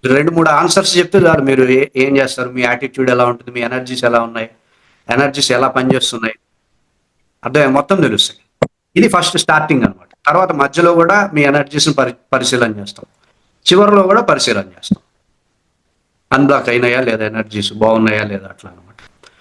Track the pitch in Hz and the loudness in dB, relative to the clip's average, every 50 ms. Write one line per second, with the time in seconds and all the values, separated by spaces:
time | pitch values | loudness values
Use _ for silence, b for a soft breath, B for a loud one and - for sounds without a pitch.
0 | - 127 131 143 151 170 170 165 165 156 151 143 170 175 - 196 190 - - 175 | 0 2 2 2 2 0 0 2 2 2 2 2 2 2 2 0 0 2 0 0
1 | 175 175 - 196 180 165 160 156 139 135 135 131 131 127 127 131 139 135 _ 131 | -2 2 2 2 4 4 2 2 2 0 2 2 2 4 2 0 0 -2 _ -2
2 | 131 139 139 135 135 131 - - 123 123 127 127 123 120 123 123 135 131 127 135 | 0 2 2 0 0 -2 -4 -8 -10 -8 -6 -4 -2 -2 -2 -4 -6 -10 -4 -2
3 | 131 127 123 123 123 123 120 120 - 123 123 123 117 117 127 127 127 123 127 127 | 0 0 2 2 0 0 -2 -6 -10 -12 -8 -8 -6 -6 -6 -8 -8 -8 -8 -2
4 | 127 120 117 117 117 113 117 117 113 113 _ _ _ _ _ _ _ _ _ _ | -2 0 0 0 -2 -4 -8 -10 -12 -12 _ _ _ _ _ _ _ _ _ _
5 | _ - 117 127 143 139 135 143 139 - 127 123 135 127 127 131 127 131 131 127 | _ -4 -2 -2 -2 -2 -2 -4 -2 0 0 0 0 0 0 -2 0 0 0 0
6 | - - 123 117 113 113 110 _ _ _ _ _ _ _ _ _ _ _ _ _ | -2 -4 -6 -6 -8 -8 -10 _ _ _ _ _ _ _ _ _ _ _ _ _
7 | _ _ _ _ _ _ _ _ - - 131 - 143 135 131 143 147 - 196 190 | _ _ _ _ _ _ _ _ -12 -2 0 2 2 2 2 0 0 0 0 0
8 | 156 123 107 101 - - - _ _ _ _ _ - - _ _ _ _ _ 180 | 2 0 0 0 -2 -2 -4 _ _ _ _ _ -6 -6 _ _ _ _ _ 2
9 | 214 226 190 180 165 - - 165 - - 156 156 156 156 156 127 113 101 95 _ | 2 2 2 0 -2 0 -4 -4 -2 0 0 0 0 0 -2 0 0 -2 -4 _
10 | - _ _ _ _ 143 151 175 185 185 165 143 139 139 - 170 170 170 175 170 | -20 _ _ _ _ 0 0 0 0 0 0 -2 -2 -2 0 2 2 4 4 4
11 | 165 170 196 208 196 196 156 151 143 139 143 147 139 143 - 147 - 156 139 139 | 2 2 2 0 0 -2 0 0 0 2 2 0 -2 -2 -4 -2 -2 0 0 0
12 | 131 127 123 _ _ _ - 131 123 - 127 123 120 113 107 104 98 98 - - | -2 -2 -4 _ _ _ -4 -2 2 2 2 2 2 -2 -4 -8 -12 -16 -16 -20
13 | - _ _ _ _ _ _ _ _ _ _ _ _ - 175 190 208 202 208 202 | -20 _ _ _ _ _ _ _ _ _ _ _ _ 2 4 4 4 4 4 2
14 | 190 185 202 226 226 185 151 135 - 123 110 101 95 92 87 - - - - - | 4 4 2 0 2 0 -2 -2 -2 -2 -2 -4 -6 -8 -16 -18 -6 -6 -6 -6
15 | _ _ _ _ _ _ _ _ _ _ _ _ _ _ _ _ _ _ _ _ | _ _ _ _ _ _ _ _ _ _ _ _ _ _ _ _ _ _ _ _
16 | _ _ _ _ _ _ 139 131 143 139 143 127 - 120 120 120 120 - 120 127 | _ _ _ _ _ _ 0 2 4 4 2 2 0 0 0 0 0 0 0 0
17 | 131 117 110 107 110 107 110 110 110 110 107 104 98 - 104 107 107 110 113 113 | 0 -2 -2 -2 -4 -6 -6 -8 -8 -6 -6 -6 -6 -6 -4 0 0 2 2 2
18 | 113 110 107 107 107 104 101 98 95 95 92 - - 95 - 87 _ _ - - | 2 2 0 0 -4 -4 -8 -10 -12 -14 -20 -20 -20 -20 -20 -20 _ _ -20 -20
19 | - - _ _ b b b b | -20 -20 _ _ b b b b